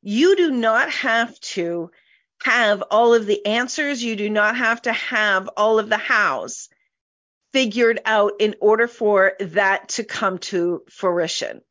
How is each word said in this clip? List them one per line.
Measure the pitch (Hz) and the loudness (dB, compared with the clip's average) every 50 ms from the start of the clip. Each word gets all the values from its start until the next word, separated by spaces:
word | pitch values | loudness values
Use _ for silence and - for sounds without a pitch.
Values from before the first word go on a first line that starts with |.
you | _ 202 202 226 302 359 392 | _ -4 -2 2 4 4 4
do | 392 349 320 | 4 2 0
not | 269 240 226 226 220 233 269 320 | 0 0 0 2 2 2 0 -2
have | - - - 262 226 226 233 240 - _ | -4 -6 -4 -2 0 0 -2 -4 -8 _
to | - - - 196 170 170 170 170 165 170 _ _ _ _ _ _ _ _ _ _ - | -16 -10 -6 -6 -4 -4 -4 -6 -8 -10 _ _ _ _ _ _ _ _ _ _ -2
have | 269 226 247 233 214 214 196 - - | 0 0 2 2 2 0 0 -2 0
all | - 214 240 233 233 | 2 4 4 6 4
of | 233 214 | 4 2
the | 202 208 202 - | 0 -2 -2 -2
answers. | 208 214 233 247 247 - - 302 285 285 240 240 | -2 -2 -2 -2 -4 -4 -4 -4 -4 -4 -4 -6
You | 233 226 202 | -6 -6 -4
do | 208 214 | -4 -2
not | 214 214 208 214 233 247 | 0 0 0 0 0 -2
have | 247 226 226 233 | -2 -2 -2 -2
to | - 247 | -4 -6
have | 214 - - - 254 220 214 208 196 190 190 202 - | -4 -4 -6 -4 -2 -2 0 0 0 -2 -2 -6 -4
all | - 208 220 220 220 | 0 0 2 2 2
of | 208 214 | 0 0
the | 220 208 | -4 -4
hows | - - 254 220 208 170 139 117 85 120 - - - - _ _ _ _ _ _ _ _ _ _ _ _ _ _ _ _ _ | -2 0 0 2 2 0 0 -4 -6 -10 -12 -14 -16 -20 _ _ _ _ _ _ _ _ _ _ _ _ _ _ _ _ _
figured | 269 262 220 202 240 240 226 226 - - | 0 0 0 0 2 2 2 2 0 -2
out | - 220 214 202 208 208 - | 0 2 2 2 2 2 0
in | 226 214 196 - | -2 -2 0 2
order | - 208 220 220 233 233 | 4 4 4 4 2 -2
for | - - 233 208 208 196 190 196 190 - | -2 -2 0 2 4 4 4 4 2 -2
that | 202 175 160 196 202 190 196 196 - - | -10 -4 -2 0 2 2 0 -2 -4 -8
to | - - 214 | -8 -8 -6
come | 220 - - 226 196 185 180 | -8 -6 -2 -2 -2 -2 -4
to | - - 202 180 170 175 175 - - _ | -8 -6 -4 -2 0 0 -2 -4 -8 _
fruition. | _ - - 190 175 175 165 160 - - - - - - _ _ | _ -4 -2 0 0 0 -2 -2 -4 -6 -6 -8 -10 -14 _ _